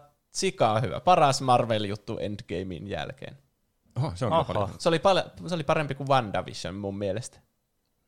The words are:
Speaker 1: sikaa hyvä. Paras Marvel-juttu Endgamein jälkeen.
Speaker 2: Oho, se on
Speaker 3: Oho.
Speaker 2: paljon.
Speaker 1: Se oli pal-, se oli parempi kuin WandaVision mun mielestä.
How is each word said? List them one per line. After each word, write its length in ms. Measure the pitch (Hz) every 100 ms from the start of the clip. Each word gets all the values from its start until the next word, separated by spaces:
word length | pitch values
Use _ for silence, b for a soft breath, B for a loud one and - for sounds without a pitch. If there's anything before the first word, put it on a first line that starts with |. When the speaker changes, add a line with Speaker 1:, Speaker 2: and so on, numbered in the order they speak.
| - _ _
Speaker 1:
sikaa 500 | - 190 - 120 110
hyvä. 200 | 113 65
Paras 420 | - 175 147 127
Marvel-juttu 760 | 135 123 117 110 104 101 - 110
Endgamein 720 | 101 104 - 90 95 82 98
jälkeen. 500 | 85 71 - - - _ _ _ _ _ 120
Speaker 2:
Oho, 160 | 147
se 120 | 87 120
on 60 |
Speaker 3:
Oho. 120 | 160 135
Speaker 2:
paljon. 200 | 101 98 -
Speaker 1:
Se 100 | 170
oli 100 | 165
pal-, 500 | 196 180 - - 165
se 60 |
oli 100 | 175
parempi 300 | 156 160 143
kuin 140 | 139 135
WandaVision 680 | 135 110 90 - 95 85
mun 240 | 98 98 98
mielestä. 420 | 101 101 - - _ _ _ _ _ _